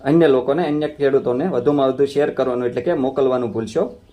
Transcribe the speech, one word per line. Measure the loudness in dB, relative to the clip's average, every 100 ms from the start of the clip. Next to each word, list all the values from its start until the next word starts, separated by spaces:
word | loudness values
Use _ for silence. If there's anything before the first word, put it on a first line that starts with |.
અન્ય | 2 4 6
લોકોને, | 4 2 -2 -2
અન્ય | -2 -4
ખેડૂતોને | -2 0 2 0 -2 -2
વધુમાં | 0 0 2 0
વધુ | 2 0
શેર | 2 0
કરવાનું | 0 -2 -2 -4
એટલે | -4
કે | -2
મોકલવાનું | -2 -2 0 0 0 -2
ભૂલશો | -6 -4 -4 -4 -6 _